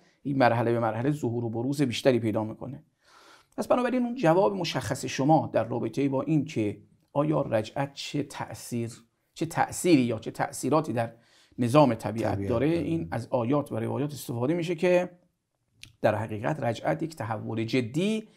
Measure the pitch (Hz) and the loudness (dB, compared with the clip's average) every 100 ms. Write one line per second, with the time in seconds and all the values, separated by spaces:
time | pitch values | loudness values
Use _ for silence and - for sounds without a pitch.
0 | _ _ - 135 120 117 117 117 113 110 | _ _ -4 4 4 4 2 2 0 0
1 | 131 147 123 117 117 113 127 143 131 110 | -2 -2 -2 -2 -4 -4 -4 0 0 2
2 | 139 120 113 110 107 - - 143 _ _ | 4 4 2 -2 -4 -8 -12 -14 _ _
3 | _ - - - _ - 220 254 247 254 | _ -20 -20 -20 _ -8 0 2 2 0
4 | 240 247 165 175 208 190 165 131 - 123 | -2 0 4 4 4 2 -4 -4 -4 -4
5 | 131 - 139 156 117 117 113 120 117 135 | -4 0 4 4 4 -2 -2 -4 -4 -2
6 | 139 135 139 156 127 120 104 98 - _ | -2 -2 0 0 0 -2 -2 -4 -14 _
7 | _ 139 151 147 139 110 104 - 139 - | _ -2 0 0 0 -2 -2 -4 -6 -6
8 | - 147 - - 117 107 - 120 117 - | -8 -6 -6 -8 -10 -10 -8 -6 -6 -10
9 | _ _ _ - 160 - - 120 180 143 | _ _ _ -8 -4 -2 -2 0 4 6
10 | 120 110 - - 127 - 127 156 156 117 | 6 0 -6 -4 -6 -2 0 2 2 -2
11 | 117 - _ _ _ - 120 151 135 110 | -2 -6 _ _ _ -4 4 8 6 4
12 | 104 113 104 98 101 117 143 170 151 165 | -2 -2 -2 -2 0 0 2 0 -2 -2
13 | 165 120 113 127 117 147 143 113 113 117 | -4 -6 -2 -2 2 0 0 -4 -2 -2
14 | 147 131 - 120 127 175 165 160 180 180 | -4 -6 -8 -4 0 0 -2 0 4 4
15 | 180 - _ _ _ _ _ _ - _ | 2 -10 _ _ _ _ _ _ -20 _
16 | 113 104 110 101 135 151 120 110 160 156 | 2 2 -2 -4 -4 -2 -2 -2 -2 -2
17 | 160 - 113 110 113 113 113 131 110 147 | -4 -6 -6 -6 -6 -4 0 0 0 -2
18 | 202 220 - | -2 -2 -6